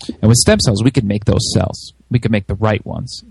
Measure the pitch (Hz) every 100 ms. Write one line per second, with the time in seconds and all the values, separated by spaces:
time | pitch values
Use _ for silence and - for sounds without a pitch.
0 | - - 107 117 - 214 - 101 123 139
1 | 101 107 - - - - - - - -
2 | _ 120 107 107 - 98 107 104 - -
3 | 131 - -